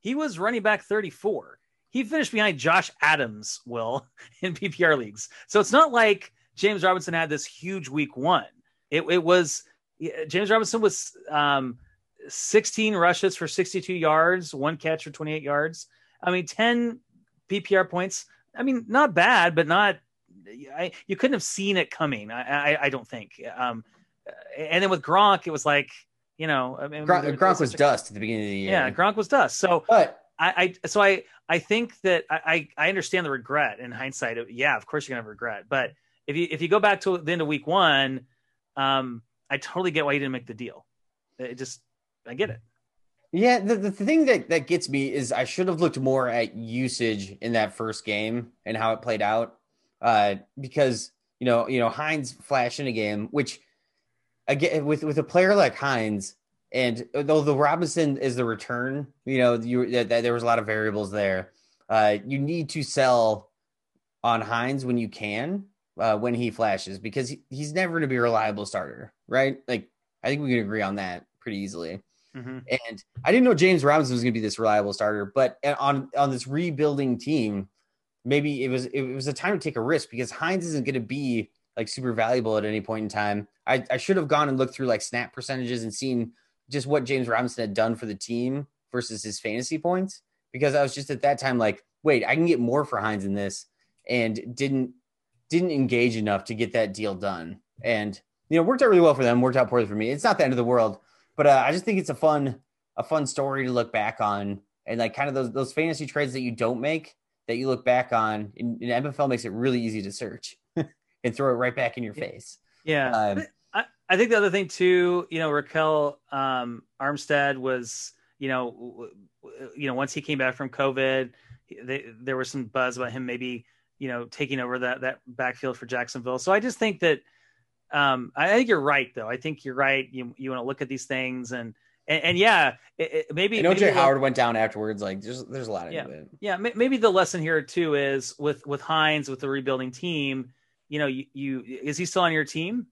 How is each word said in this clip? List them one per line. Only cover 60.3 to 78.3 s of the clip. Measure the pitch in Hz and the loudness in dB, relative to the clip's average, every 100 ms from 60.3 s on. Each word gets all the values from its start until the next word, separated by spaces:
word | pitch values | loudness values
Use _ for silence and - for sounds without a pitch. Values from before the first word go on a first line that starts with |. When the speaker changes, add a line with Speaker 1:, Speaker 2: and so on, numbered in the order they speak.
Speaker 2:
was | 120 | 0
a | 117 | 2
lot | 117 | 2
of | 107 | 2
variables | 107 107 104 101 | 0 0 -2 -4
there. | 104 98 95 95 _ _ _ _ | 0 0 0 -4 _ _ _ _
Uh, | 110 107 104 104 | 4 4 2 -2
you | 139 | -4
need | 143 170 151 | -2 -4 -4
to | 160 | -6
sell | 139 - 131 123 113 107 - _ _ _ _ _ _ _ | -4 2 4 6 4 2 -6 _ _ _ _ _ _ _
on | 117 113 | 0 0
Hines | 107 117 123 139 127 | 0 -2 -2 -2 -2
when | 120 | -2
you | 110 | -2
can, | - 104 104 143 196 196 _ _ - | -8 -6 -4 -4 -6 -8 _ _ -4
uh, | 110 107 | 0 0
when | 120 | 0
he | 120 120 | -2 -4
flashes, | 104 110 95 - 95 | -2 -2 0 -6 -12
because | 107 117 127 | -8 -6 -6
he, | 147 _ | -8 _
he's | 131 147 | -12 -6
never | 156 185 | -4 -2
gonna | 165 147 | -2 0
be | 127 | 2
a | |
reliable | 120 113 110 104 104 | 2 2 0 -4 -6
starter, | 101 78 58 117 _ _ | -6 -8 -12 -18 _ _
right? | 127 135 135 - | 2 2 0 -6
Like, | 120 98 _ _ _ | -6 -6 _ _ _
I | - | -4
think | 143 | -2
we | 147 | 0
can | 123 | 0
agree | 101 107 | 0 -2
on | 98 101 | -2 -2
that | 92 87 _ _ | -6 -8 _ _
pretty | - 101 | -10 -8
easily. | 98 98 82 95 _ _ _ 135 | -8 -8 -10 -10 _ _ _ -16
Speaker 1:
Mm-hmm. | 123 127 127 | -14 -14 -6
Speaker 2:
And | 127 117 107 _ - - | -6 -6 -16 _ -6 2
I | |
didn't | 220 | 4
know | 247 | 6
James | 175 185 175 | 6 4 4
Robinson | 139 151 139 123 | 4 4 2 0
was | |
gonna | 120 | 0
be | 113 | 0
this | 107 101 | -2 0
reliable | 110 107 101 | 2 2 2
starter, | 98 107 107 98 135 | 0 -2 0 -2 0
but | 127 - 143 143 | 0 0 -4 0
on, | 139 139 131 139 | 0 0 -2 0
on | 143 | 0
this | 131 127 | 0 -4
rebuilding | 143 175 139 151 143 135 120 | -4 -4 0 0 0 -2 -2
team, | 139 151 110 101 98 _ _ _ _ _ | 0 0 0 -2 -8 _ _ _ _ _
maybe | 120 | 0